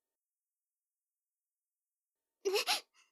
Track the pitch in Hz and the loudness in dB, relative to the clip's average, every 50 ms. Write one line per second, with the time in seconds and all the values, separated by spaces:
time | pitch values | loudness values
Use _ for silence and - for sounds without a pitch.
0 | _ _ _ _ _ _ _ _ _ _ _ _ _ _ _ _ _ _ _ _ | _ _ _ _ _ _ _ _ _ _ _ _ _ _ _ _ _ _ _ _
1 | _ _ _ _ _ _ _ _ _ _ _ _ _ _ _ _ _ _ _ _ | _ _ _ _ _ _ _ _ _ _ _ _ _ _ _ _ _ _ _ _
2 | _ _ _ _ _ _ _ _ - 403 370 453 - - - - - _ _ - | _ _ _ _ _ _ _ _ -2 -2 0 0 0 0 0 -2 -2 _ _ -20
3 | - _ | -20 _